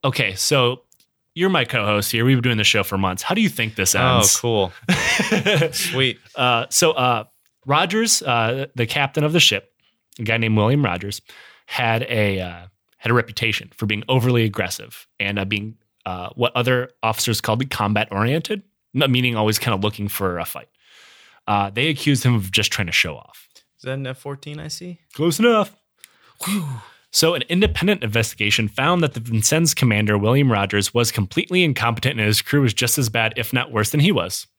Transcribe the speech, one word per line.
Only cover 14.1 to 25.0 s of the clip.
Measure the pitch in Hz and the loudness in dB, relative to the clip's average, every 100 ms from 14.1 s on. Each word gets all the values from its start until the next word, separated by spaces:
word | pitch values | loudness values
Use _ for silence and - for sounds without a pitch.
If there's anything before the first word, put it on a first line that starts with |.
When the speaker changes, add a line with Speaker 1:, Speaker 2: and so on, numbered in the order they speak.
| 131 120 120 | 2 4 2
Speaker 1:
aggressive | 110 101 90 - 110 - - _ | 0 -2 -4 -6 -12 -20 -20 _
and, | 101 101 | -6 -4
uh, | |
being, | 98 104 107 113 _ _ | -4 -6 -6 -14 _ _
uh, | 95 92 90 - | -10 -10 -10 -2
what | 120 | -2
other | 120 123 127 123 _ | 0 0 0 -2 _
officers | 113 110 - 110 | -4 -2 -2 -2
called | - 110 135 | -2 -2 -2
combat-oriented, | - 104 104 110 98 113 156 - 208 - _ _ 127 | -2 0 0 -2 -2 0 0 -4 -8 -10 _ _ -2
m-, | 139 | 2
meaning | 123 127 | 2 2
always | 113 107 107 | 2 0 0
kinda | - 98 | -2 -2
looking | 104 104 101 | -2 -4 -8
for | - 95 85 | -4 -4 -4
a | |
fight. | 85 - 58 _ _ - - - - _ - | -8 -12 -16 _ _ -20 -20 -20 -20 _ -2
Uh, | 101 98 | 0 0
they | 104 151 | 0 -2
accused | 143 147 135 | 0 0 2
him | 127 | 2
of | 117 95 | 2 0
just | 95 104 | -2 -2
trying | - 90 | -2 -2
to | |
show | - 85 67 | -2 -2 -6
off. | - - _ - _ _ | -18 -20 _ -20 _ _
Speaker 2:
Is | |
that | 127 | -10
an | 135 135 | -8 -8
F | 131 | -10
fourteen | 139 139 147 147 | -12 -12 -12 -14
I | 156 | -12
see? | - 180 175 | -12 -14 -16